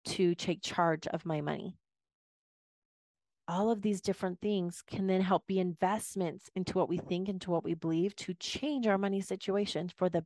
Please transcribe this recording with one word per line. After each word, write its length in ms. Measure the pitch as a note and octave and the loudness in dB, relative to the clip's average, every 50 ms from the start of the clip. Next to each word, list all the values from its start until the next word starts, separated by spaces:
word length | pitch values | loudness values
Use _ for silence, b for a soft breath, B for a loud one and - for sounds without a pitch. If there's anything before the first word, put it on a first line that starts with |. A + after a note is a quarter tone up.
| - | -8
to 300 | - - - F#3 F3 F3 | -4 0 2 2 2 2
take 260 | - - F#3 E3 - | 0 -2 -4 -4 -4
charge 460 | - - - F3+ E3+ E3 D#3+ E3 - | -4 -4 0 2 4 4 2 2 -2
of 180 | - - E3 - | -4 -6 -4 -4
my 160 | E3+ D#3 D3+ | -2 -2 -2
money. 360 | D3 D3 D3 - - F#3+ - - _ _ _ _ _ _ _ _ _ _ _ _ _ _ _ _ _ _ _ _ _ _ _ _ _ _ _ _ _ _ _ _ _ | -2 -2 -4 -4 -6 -10 -12 -14 _ _ _ _ _ _ _ _ _ _ _ _ _ _ _ _ _ _ _ _ _ _ _ _ _ _ _ _ _ _ _ _ _
All 240 | - E3+ F#3 G#3+ A3+ | -2 0 2 2 2
of 100 | A#3 G3+ | 2 2
these 200 | G3+ G#3+ G3+ F#3 | 2 0 0 0
different 380 | - G3 F#3 - G3 F3+ F3+ - | 0 -2 -2 0 -2 -4 -2 -2
things 420 | - G#3 G#3 F#3+ F3 F3 - - - | -2 0 0 0 0 -2 -4 -8 -12
can 220 | - - G3+ F#3+ | -8 -4 0 2
then 140 | F#3+ F#3 F#3 | 4 4 4
help 260 | F#3+ F#3 F#3+ - - | 4 6 4 4 4
be 120 | - F#3+ F#3 | 2 0 2
investments 920 | F#3 F3+ E3 - F#3+ F#3 G#3 A3 - - - F#3+ F3 D#3+ F3 - - - - | 2 0 0 0 2 2 2 0 -4 -4 -4 -2 -2 -2 -4 -6 -12 -8 -6
into 220 | F#3+ F3+ - - | -4 -4 0 2
what 100 | F#3+ D3+ | 2 2
we 120 | - F3 E3+ | 2 0 -2
think, 280 | - - F3+ F3+ F#3+ | -2 -2 -4 -2 -2
into 220 | G3+ F#3+ F3+ - F#3 | -4 -4 -4 -2 -2
what 140 | E3+ E3 - | -2 0 0
we 100 | E3+ E3 | -2 -2
believe, 420 | E3 - E3 D#3+ E3 F3+ G3+ - | -2 -2 0 2 2 2 0 -2
to 180 | - - F#3+ F3 | -4 -8 -8 -8
change 500 | - - - - - C4 D4+ D4 C4 A3+ | -8 -8 -8 -6 -4 -2 -2 0 2 2
our 140 | G#3+ G3 G3 | 2 4 2
money 220 | G3+ G3 G3 G3 | 2 0 -2 -2
situation 680 | F#3 - F#3+ G3 - G3+ F#3+ G3+ G#3 - - D3+ F3 E3+ | -2 -4 -6 -4 -2 0 0 0 0 0 -2 -4 -4 -4
for 180 | - - F#3 | -2 0 0
the 140 | F3+ F3 E3 E3 | 2 2 0 -2